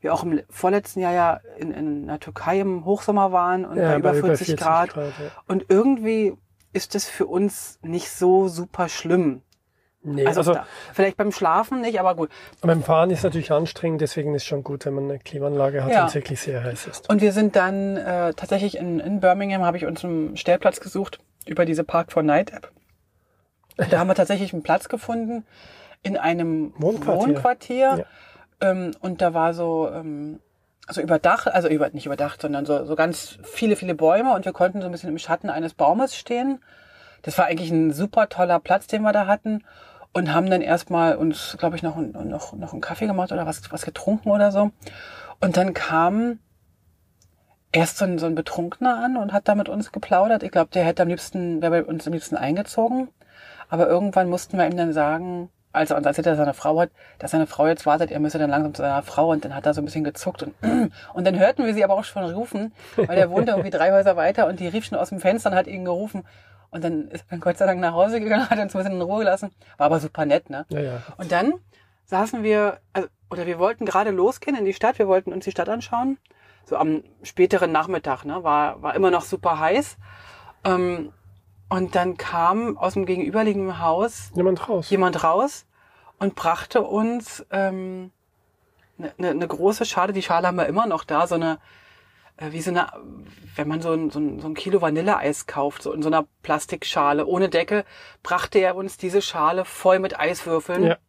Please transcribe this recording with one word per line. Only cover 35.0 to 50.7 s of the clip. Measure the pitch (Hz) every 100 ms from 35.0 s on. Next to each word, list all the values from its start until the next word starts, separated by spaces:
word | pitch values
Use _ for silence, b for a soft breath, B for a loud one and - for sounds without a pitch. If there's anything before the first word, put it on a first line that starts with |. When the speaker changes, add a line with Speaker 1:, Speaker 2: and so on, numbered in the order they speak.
| 170
Speaker 1:
im | 156
Schatten | - 170 208
eines | 151 165
Baumes | - 147 190 269 -
stehen. | - 240 262 269 b b b b b b
Das | - 156
war | 180
eigentlich | 165 175
ein | 165 160
super | 147 202 - 214
toller | - 180 175
Platz, | - 190 -
den | 220
wir | 214
da | 208 196
hatten | 208 220 214 B B B B B
und | 185 170
haben | 156 185
dann | 185
erstmal | - 170 - 170 165 151
uns, | 160 151 - -
glaub | 165
ich, | 165
noch | 165 156
ein, | 139 - 107
noch, | 139 -
noch | - 170
einen | 113
Kaffee | - 165 214
gemacht | 190 185
oder | 190 160
was, | 160 -
was | 160
getrunken | - - - 214 -
oder | 208 202
so. | 196 208 - B B B B B B
Und | 190 175
dann | 190
kam | 170 - 160 170 208 240 233 _ _ _ _ _ _ _ _ _ _ _ _ _
erst | 160 165 -
so |
ein, | 196 175
so | 165
ein |
Betrunkener | 160 160 - 170 - 254 233
an | 240 262
und | 202
hat | 196 -
da |
mit | 208 196
uns | 190 208
geplaudert. | - - 180 208 226
Ich | 185
glaub, | 175 165